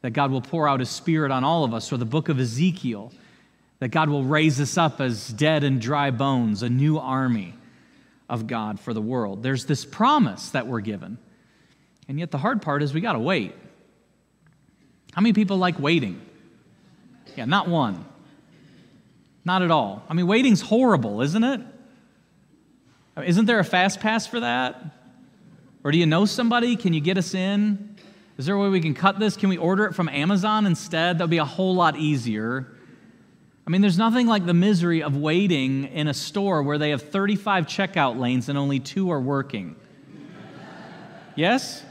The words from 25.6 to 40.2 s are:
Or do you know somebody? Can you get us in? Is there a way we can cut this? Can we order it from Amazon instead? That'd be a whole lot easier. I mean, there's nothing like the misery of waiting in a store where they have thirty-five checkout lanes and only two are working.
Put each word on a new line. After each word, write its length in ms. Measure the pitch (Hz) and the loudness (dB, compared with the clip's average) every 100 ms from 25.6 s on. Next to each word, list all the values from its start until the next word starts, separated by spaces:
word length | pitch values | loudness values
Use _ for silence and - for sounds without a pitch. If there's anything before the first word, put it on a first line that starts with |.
| - _ | -20 _
Or 60 | 143 | 0
do 60 | 160 | 2
you 80 | |
know 220 | 165 160 208 | 4 4 2
somebody? 500 | - 233 240 240 233 | 2 0 2 2 0
Can 160 | 190 | 0
you 80 | 160 | 0
get 160 | 151 190 | 0 0
us 160 | 175 | -2
in? 640 | 190 185 208 208 202 - - - - - - | -2 -2 0 0 -2 -6 -20 -20 -20 -20 -8
Is 80 | |
there 120 | 135 202 | -2 0
a 40 | |
way 80 | 202 | 2
we 120 | 190 | 2
can 120 | 160 | 0
cut 260 | 135 190 196 | 2 2 2
this? 200 | 214 - | -2 2
Can 100 | 196 | 0
we 80 | 185 | 2
order 300 | 165 190 208 | 0 2 0
it 80 | |
from 160 | 170 165 | 0 -2
Amazon 560 | 143 156 202 214 214 202 | 0 2 2 2 2 2
instead? 500 | 165 - 165 175 175 | 0 -2 -2 0 0
That'd 140 | 175 | 0
be 80 | 170 | 0
a 80 | 147 | 0
whole 280 | - 185 | -2 0
lot 220 | 185 165 147 | 4 2 2
easier. 720 | 151 143 117 107 113 127 131 - - - - - _ _ _ _ - | 0 0 0 -4 -2 -4 -8 -18 -20 -20 -20 -20 _ _ _ _ -2
I 40 | |
mean, 100 | 180 | 2
there's 160 | 202 170 | 4 4
nothing 300 | 226 240 240 | 2 4 2
like 180 | 214 | 2
the 80 | 175 | 4
misery 500 | 170 196 190 175 165 | 4 4 4 2 0
of 140 | 147 139 | 0 -2
waiting 680 | 151 165 202 156 131 135 | 2 2 2 2 0 -2
in 240 | 139 - 151 | -4 -4 -4
a 60 | |
store 480 | 143 - 208 196 165 | -4 -6 -4 0 0
where 140 | 143 147 | 0 0
they 140 | 151 | 0
have 100 | 143 | -2
thirty-five 640 | 139 196 202 202 220 190 | -4 -2 0 -2 0 0
checkout 540 | 156 - 190 185 135 117 | 0 -2 -2 2 0 0
lanes 320 | 123 127 120 | 0 0 -2
and 80 | 143 | -2
only 220 | 139 139 | 0 -2
two 300 | 135 - 190 | -4 -4 -2
are 100 | 151 | -2
working. 560 | 131 139 135 110 87 - - - - - | 0 -2 -2 -8 -10 -14 -20 -20 -20 -20